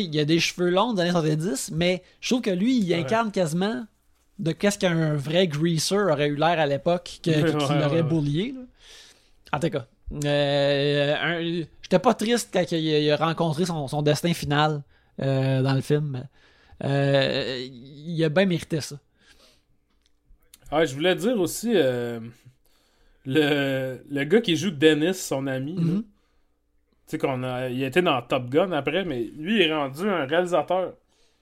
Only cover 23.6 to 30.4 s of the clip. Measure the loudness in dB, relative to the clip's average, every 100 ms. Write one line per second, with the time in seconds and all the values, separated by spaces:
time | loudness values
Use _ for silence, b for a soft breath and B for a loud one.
23.6 | 0 -2 -4 -8 -8 -6 2 2 2 0
24.6 | -2 4 4 6 2 -2 -4 -4 -2 -4
25.6 | -4 -2 0 0 -4 _ _ _ _ _
26.6 | _ _ _ _ -10 -4 -2 -2 -4 -4
27.6 | -4 -4 -2 2 2 2 0 -2 0 0
28.6 | 2 0 -2 -2 -2 -4 -6 -8 -2 2
29.6 | 2 2 -2 -4 -2 0 0 0